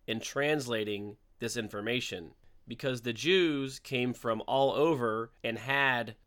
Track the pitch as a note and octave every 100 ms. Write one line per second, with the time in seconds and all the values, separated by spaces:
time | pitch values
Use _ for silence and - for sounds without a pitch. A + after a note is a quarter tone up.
0 | - A#2 - C#3 D3 D3+ B2 A2+ G#2+ G2+
1 | G#2 G#2 _ _ A#2 A#2+ G#2+ G#2 A2 B2
2 | - F2+ E2 - - - - A#2 C#3 B2
3 | A#2+ A2+ C#3 F#3+ E3 C#3+ C3+ C3+ - C3
4 | B2 A#2 A#2 A2 - C3 C3+ B2+ D#3+ C#3+
5 | A#2 A2 A#2 _ A#2 A2+ A#2 C#3 C3+ B2
6 | A2+ A2